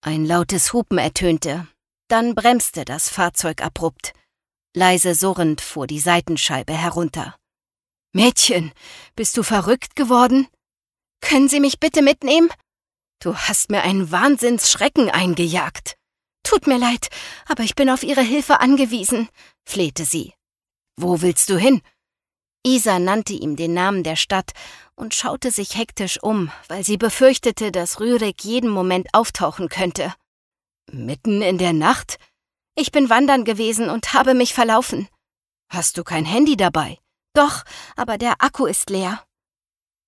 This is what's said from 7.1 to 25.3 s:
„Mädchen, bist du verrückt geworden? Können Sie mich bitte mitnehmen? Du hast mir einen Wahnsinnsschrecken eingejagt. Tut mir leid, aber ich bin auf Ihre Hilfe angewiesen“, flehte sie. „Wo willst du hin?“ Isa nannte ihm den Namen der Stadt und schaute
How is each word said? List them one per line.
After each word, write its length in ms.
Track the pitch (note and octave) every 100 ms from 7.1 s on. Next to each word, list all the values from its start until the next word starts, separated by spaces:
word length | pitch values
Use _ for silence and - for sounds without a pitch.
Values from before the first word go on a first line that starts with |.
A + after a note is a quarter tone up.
| - - - _ _ _ _ _ _ _
„Mädchen, 580 | F#3 A#3+ B3+ - A#3 E3 _ - - - -
bist 200 | A3 -
du 60 |
verrückt 520 | G#3 A3 F3+ B3 - -
geworden? 520 | B3+ B3 B3 C4 C4+ _ _ _ _ _ _ _
Können 280 | - C#4+ C4+
Sie 100 | C#4+
mich 200 | C#4 -
bitte 220 | D#4 D#4+
mitnehmen? 480 | C#4 C#4+ C#4 D4+ E4 - _ _ _ _ _ _
Du 160 | F3 -
hast 340 | - D#3 -
mir 120 | G3+
einen 300 | F3 F#3+ F3
Wahnsinnsschrecken 1000 | F3 B3 C#4+ A#3+ A#3 - - B3 - A3+
eingejagt. 880 | - F3+ E3 F3 F3+ D#3 - - - _ _ _ _
Tut 220 | - G4+ -
mir 120 | B3
leid, 320 | A#3+ A#3+ - - - - -
aber 180 | D4
ich 120 | A3+ -
bin 140 | C#4
auf 140 | C4
Ihre 180 | - C#4
Hilfe 400 | A#3+ C#4+ C4+ -
angewiesen“, 680 | B3+ C4+ C4 A#3 F#3 A#3+ A3+ _ - _ -
flehte 400 | G3+ E3+ - D#3
sie. 280 | E3 - _ _ _ _ _ _ -
„Wo 260 | F3 F3
willst 280 | F3+ E3+ -
du 80 | F#3
hin?“ 240 | A3+ C4 _ _ _ _ _ _ _ _ B3+
Isa 340 | B3+ A3 F#3
nannte 340 | F3+ G#3 G#3+
ihm 220 | G3+ D3+ C#3+
den 180 | E3
Namen 300 | E3+ F3+ G3
der 120 | D#3+ D#3
Stadt 360 | - F#3+ - - - - - _
und 180 | A3
schaute 380 | - -